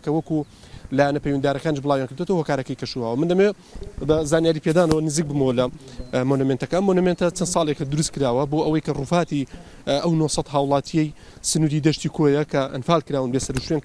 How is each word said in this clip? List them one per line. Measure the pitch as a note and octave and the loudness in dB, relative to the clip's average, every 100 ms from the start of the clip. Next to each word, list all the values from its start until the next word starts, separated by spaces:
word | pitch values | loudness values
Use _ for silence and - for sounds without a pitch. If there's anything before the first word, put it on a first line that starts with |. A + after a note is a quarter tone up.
کە | D3+ D#3 | 0 -2
وەکو | - D#3 C#3+ - - - - C3 | -2 -4 -4 -12 -20 -18 -2 2
لایەنە | C#3+ C#3+ | 2 2
پەیوەنددارەکانش | C#3+ C#3 C#3 C#3 D#3+ C#3+ | 0 0 0 0 -2 -2
بڵاویان | C#3+ C#3 B2+ | 0 0 -2
کردوتەوە | C3+ F3+ F3+ | -6 -2 -2
هۆکارەکەی | D3+ C3+ B2+ C3 | 0 -2 -4 -8
کەشوهەواوە. | B2+ C3 A#2 B2 | -8 -6 -2 0
من | E3+ | 2
دەمەوێت | F3+ G#3 - - - - - C#3+ | 4 2 0 -12 -14 -12 -4 0
بە | D#3 D3 | 2 2
زانیاری | E3 E3 D#3 E3 | 2 4 2 2
پێدانەوە | E3 E3 D#3 D#3 | 4 4 2 0
نزیک | D3 D3 | -2 -2
بمەوە | C#3 C3 B2 | 0 2 2
لە، | B2+ | 0
ئە، | - - - - B2+ C3 | -4 -14 -16 -6 -2 0
مۆنومنتەکە. | C3+ C3+ B2+ C3+ F3 | 2 0 -2 -2 0
ئەم | G3 | 2
مۆنومنتە | F3+ F3+ E3+ F3 - | 2 2 2 -2 -2
چەند | D#3 | -2
ساڵێکە | E3+ D#3 C#3 C3+ | 0 0 -2 -2
دروست | D3 - | -2 -2
کراوە | C#3 C3+ B2 C#3+ | -2 0 2 0
بۆ | D3+ D#3 | 0 0
ئەوەی | D#3 - | 0 -2
کە | C#3+ | -6
ڕووفاتی، | C3 F3 D#3+ C#3+ B2+ - - - - | 0 0 0 -4 -6 -10 -20 -8 -2
ئە، | C#3 | 0
ئەو | F3 D#3+ | 2 2
نۆسەد | D#3 E3+ - | 0 -2 -2
هاوڵاتیەی | C#3+ C#3 C#3 - D#3+ D3+ - - - - | -2 2 0 0 -2 -2 -6 -20 -10 -4
سنووری | D#3+ D#3 D3+ D3+ | 0 2 2 2
دەشتی | - - - | 0 -2 2
کۆیە | D3 C#3+ D3+ | 4 4 0
کە | C#3+ C3+ | -2 -2
ئەنفال | C#3 E3 E3+ - | -4 0 0 0
کراون، | C#3 B2+ | -2 0
بێسەر | C3 - C3 | -2 -2 -6
و | - | -2
شوێن | D#3 | -2